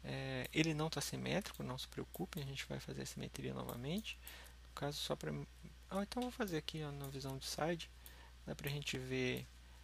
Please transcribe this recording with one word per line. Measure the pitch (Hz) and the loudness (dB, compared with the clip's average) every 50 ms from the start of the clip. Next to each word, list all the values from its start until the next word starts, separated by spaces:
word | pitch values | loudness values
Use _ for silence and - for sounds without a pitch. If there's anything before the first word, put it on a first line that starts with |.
| - | -2
É, | 135 135 135 135 135 131 127 123 - | -2 0 0 0 2 2 2 0 4
ele | - 160 160 165 156 | 6 8 8 8 8
não | 151 156 160 | 4 4 4
tá | - 147 | 2 2
simétrico, | - - - 131 127 127 143 180 - - - - | 0 2 0 0 2 4 4 4 2 0 -4 -2
não | - 123 127 127 | -2 -2 0 -2
se | - - | -4 -4
preocupe, | - - - - - - 175 - - 160 | -2 -4 -4 -4 -2 -2 -2 0 0 -2
a | 139 | -2
gente | 135 135 135 - | -2 -2 -4 -2
vai | - 135 131 | -2 -2 -4
fazer | - - 135 139 | -2 -4 -4 -4
a | 135 | -4
simetria | 131 - 139 131 127 - - 135 127 131 | -4 -4 -4 -4 -4 -4 -2 -2 -2 -2
novamente. | 131 123 127 - 117 123 143 170 214 226 - - - - - - - - - - - - - | -2 -2 -2 -2 -2 0 0 0 0 0 -2 -8 -8 -10 -12 -12 -12 -12 -14 -14 -16 -16 -10
No | - | -4
caso | - 143 143 147 - | 0 0 0 0 0
só | - - - | 0 0 0
pra, | 147 - 151 147 143 143 - - - - 156 - - - - | 0 0 -2 0 -2 -4 -6 -10 -14 -14 -14 -14 -14 -8 0
ah, | - 190 | 0 0
então | 202 - - 247 | 2 2 2 0
vou | 247 247 | 0 0
fazer | 240 - 226 196 170 | 2 0 0 2 2
aqui, | 151 - - - 156 | 2 2 0 -2 -2
ó, | 151 143 | -2 -2
na | 143 139 139 | -2 -2 -4
visão | 139 139 135 131 135 135 135 | -2 -2 -2 -2 -2 -2 -2
de | - | -2
side, | - - - 147 160 175 165 - - - - - - - - - - - - - | -2 2 4 6 6 4 4 0 -8 -10 -14 -14 -14 -14 -14 -14 -14 -14 -10 -4
dá | - - | -4 -4
pra | - - 143 | 0 2 2
gente | 143 147 139 - - 131 | 2 2 2 2 2 2
ver, | 127 127 131 131 127 127 127 127 127 - - - - - - - | 2 2 4 6 6 6 4 2 0 -4 -12 -14 -14 -14 -14 -14